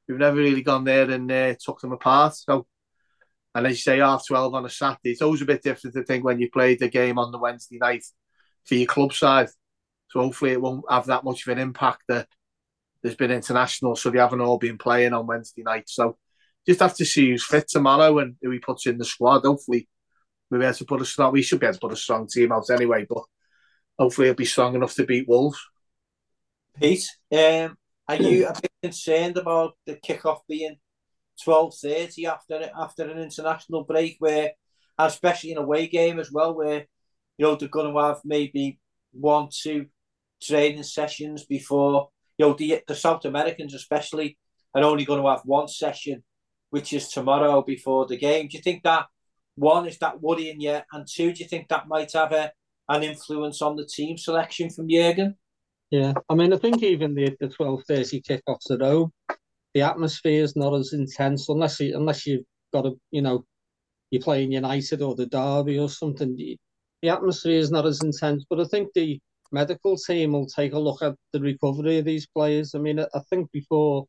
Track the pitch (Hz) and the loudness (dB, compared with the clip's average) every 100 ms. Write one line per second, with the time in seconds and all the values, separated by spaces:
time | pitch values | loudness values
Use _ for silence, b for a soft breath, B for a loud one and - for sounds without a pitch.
0 | - 127 147 143 143 135 131 135 131 135 | -8 2 2 4 4 2 2 0 4 4
1 | 131 131 127 131 131 120 - - 127 127 | 4 0 -2 0 0 -2 -8 -10 -10 -2
2 | 131 139 151 - - 135 - _ _ _ | 4 6 6 2 -2 -2 -2 _ _ _
3 | _ _ _ _ _ 120 127 120 - 135 | _ _ _ _ _ -2 -2 0 2 4
4 | 139 131 - 131 131 131 123 - 139 127 | 4 2 0 -2 0 -4 -8 -4 -4 -2
5 | 123 120 151 151 139 143 139 120 127 127 | -4 0 0 0 0 0 0 -6 -6 -8
6 | 127 127 127 123 120 131 127 123 123 127 | -4 -2 0 0 0 2 4 4 2 2
7 | 123 120 120 120 120 120 - 120 123 120 | 2 0 -4 -4 -6 -6 -12 -2 -2 -2
8 | - _ _ _ _ _ - 123 123 - | -8 _ _ _ _ _ -2 0 2 2
9 | 139 - 143 135 120 _ _ _ _ _ | 0 2 4 4 2 _ _ _ _ _
10 | _ 131 131 120 135 127 131 131 - 127 | _ -2 -2 0 0 0 -2 -6 0 0
11 | 123 127 131 123 - 123 131 123 131 - | 0 -4 -4 -8 -6 -4 -4 -2 -2 -2
12 | - 120 - _ _ _ _ _ _ _ | -4 -4 -4 _ _ _ _ _ _ _
13 | 120 110 127 123 - 123 123 - 127 113 | -8 -2 0 0 0 0 0 -2 -4 -2
14 | 131 123 120 123 120 123 117 110 123 120 | 0 4 4 4 0 0 0 -4 0 2
15 | 120 120 117 117 113 - 113 110 - - | 2 0 -4 -6 -8 -10 -6 -6 -6 -2
16 | 117 - _ _ _ _ - 180 180 - | -2 -2 _ _ _ _ 2 4 4 2
17 | 147 - 131 123 - 151 - 156 139 139 | -2 4 4 2 2 0 2 2 4 6
18 | 156 151 135 123 127 123 - 127 127 120 | 6 6 0 -6 -8 -6 -6 -6 -4 -4
19 | 117 - 123 139 135 143 - 120 - _ | -4 2 4 6 4 0 0 -4 -4 _
20 | _ _ _ _ - 123 127 123 127 131 | _ _ _ _ -4 0 0 -2 -4 -4
21 | 131 - 135 135 123 - 120 - 110 110 | -4 2 2 4 2 2 0 -2 -6 -8
22 | - 113 107 123 120 113 110 123 120 113 | -4 -4 -2 2 2 2 0 2 2 0
23 | 104 113 - _ _ _ _ _ _ - | -2 -10 -10 _ _ _ _ _ _ 0
24 | 127 131 131 123 120 - 123 127 127 - | 0 4 4 4 0 2 2 2 -2 0
25 | 135 127 131 120 147 147 - _ _ _ | 0 0 4 4 4 -2 -16 _ _ _
26 | _ _ _ _ _ _ _ - 147 185 | _ _ _ _ _ _ _ 2 2 2
27 | - - - 151 160 160 165 - _ _ | -2 -12 -2 4 6 6 -2 -8 _ _
28 | - 147 190 180 - 160 - _ 175 170 | -6 0 4 4 2 -2 -10 _ -10 -8
29 | - 160 175 175 170 165 165 - - 147 | 0 0 2 -2 0 0 0 -4 -14 -12
30 | - 156 160 156 - 156 156 147 _ _ | -8 -4 -2 -4 -6 -8 -8 -12 _ _
31 | _ _ _ - - 160 165 - 143 156 | _ _ _ -8 4 4 4 -2 -6 -6
32 | 170 - 170 - - 156 160 160 160 - | -6 -8 -8 -8 -8 -10 -10 -10 -12 -10
33 | 156 160 160 - 156 156 - 165 143 160 | -10 -10 -12 -8 -6 -6 -6 -8 -2 -2
34 | 165 - 160 151 151 - _ _ _ - | -2 -2 0 0 -2 -6 _ _ _ 0
35 | 156 156 180 170 160 160 139 151 165 170 | 0 2 0 0 -4 -6 0 0 0 2
36 | 165 165 147 143 165 160 151 151 147 _ | 2 0 -4 0 0 0 -4 -4 -8 _
37 | _ _ _ - 151 147 143 156 151 147 | _ _ _ 0 2 2 -2 -4 -2 0
38 | 147 143 147 151 143 139 139 - _ _ | 0 0 -2 -2 -2 -4 -4 -6 _ _
39 | _ - 147 147 143 - 156 151 139 _ | _ -4 2 2 0 -8 -6 -6 -8 _
40 | _ _ _ _ - 147 151 147 139 - | _ _ _ _ -2 2 2 0 -10 -6
41 | 151 - 151 151 - 139 - 143 139 143 | -6 -8 -12 -12 -8 -8 -2 0 2 2
42 | 139 _ _ - 147 143 151 160 - 147 | -2 _ _ 2 4 4 0 -2 -4 -2
43 | 170 160 139 143 156 - 147 135 - 147 | 0 0 -2 -4 -4 -4 -12 -12 -4 -4
44 | 147 156 147 - _ _ _ 135 151 147 | -4 -6 -8 -10 _ _ _ 2 2 2
45 | 139 143 139 131 127 139 147 - 147 - | 0 0 2 0 0 0 0 -4 -6 -6
46 | 147 127 _ _ _ _ _ 147 143 143 | -10 -10 _ _ _ _ _ -8 -4 -8
47 | - - 127 139 147 143 135 127 135 131 | -6 -4 0 4 4 4 2 -6 -2 0
48 | 131 123 143 156 151 160 180 180 170 160 | 0 -2 0 0 -2 -6 -6 -2 0 0
49 | 156 _ _ _ _ - 147 170 175 - | -2 _ _ _ _ 0 4 4 2 -4
50 | 160 139 151 165 160 151 147 147 - 151 | -6 -4 -2 -2 -4 -6 -4 -4 -6 -16
51 | 143 - 170 170 165 165 165 156 151 156 | -12 -2 -2 -2 -10 -10 -4 -6 -2 -4
52 | 151 160 156 156 151 - _ _ - 147 | -2 0 0 0 -2 -10 _ _ -2 -2
53 | 151 147 - 151 147 143 151 151 147 - | -2 -8 -10 -8 -6 -4 -4 -4 -10 -8
54 | 151 165 - 165 165 - 165 170 160 165 | -8 -8 -4 -2 -2 -6 -8 -6 0 4
55 | 170 170 196 196 _ _ _ _ - 143 | 4 2 -2 -4 _ _ _ _ -2 0
56 | 135 135 - 160 175 190 233 226 214 165 | 2 -2 0 2 4 4 2 2 2 0
57 | 151 143 139 135 135 - 143 135 - 143 | 0 0 -2 -2 -8 -4 -4 -4 -2 -2
58 | 127 135 - 135 - 127 - 123 135 156 | -2 -6 -6 -6 -6 -8 -4 0 2 2
59 | 165 _ - - _ _ _ 139 143 170 | 0 _ -16 -16 _ _ _ 0 0 0
60 | 160 151 160 151 151 147 139 143 135 151 | -4 -2 0 2 2 0 0 0 -2 -4
61 | 131 - 139 139 - 151 160 - 143 - | -6 -2 -2 -2 -2 0 0 -2 -4 -2
62 | 156 147 - 131 - _ _ 147 131 123 | -2 -2 -2 -4 -4 _ _ -2 -2 -6
63 | _ 151 139 123 - _ _ _ _ _ | _ -2 0 -2 -6 _ _ _ _ _
64 | - 127 160 139 135 135 131 139 139 147 | -6 -4 0 0 0 -2 -2 -4 -4 -4
65 | 139 120 123 135 139 143 143 143 147 - | -4 -4 -4 -2 0 0 0 -2 -2 -4
66 | 156 143 127 127 151 127 _ _ _ - | -6 -4 -4 -6 -10 -12 _ _ _ -6
67 | 165 170 185 - 170 160 151 160 156 143 | -2 0 0 -2 0 2 2 0 0 0
68 | 156 147 151 147 143 165 165 208 202 185 | -4 -2 -2 -2 -2 -2 -2 -2 -2 -2
69 | 165 143 _ _ - 143 147 175 196 190 | -2 -4 _ _ -8 -4 -2 -2 -2 -2
70 | - 170 156 147 135 - 143 151 151 139 | -2 0 0 0 -2 -4 -2 -2 -2 -2
71 | 151 139 _ 147 143 139 139 143 151 160 | -4 -6 _ -4 -4 -2 -2 -2 0 0
72 | 151 156 151 156 151 151 151 143 151 151 | 0 -4 -6 -2 0 0 -2 -6 -4 -4
73 | - 156 - 185 160 147 143 156 151 139 | -4 -6 -4 -4 -4 -8 -2 0 2 0